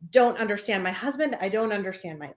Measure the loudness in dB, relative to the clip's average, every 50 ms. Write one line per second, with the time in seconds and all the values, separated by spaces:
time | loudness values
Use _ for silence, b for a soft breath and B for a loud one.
0 | -14 4 6 6 6 6 4 2 -2 -2 -2 -4 -2 -2 -2 0 0 -2 -4 -2
1 | -4 -4 -2 0 0 -2 0 -2 -2 0 0 0 0 2 0 -2 -2 -4 -6 -8
2 | -10 -10 -10 -10 -12 -14 -12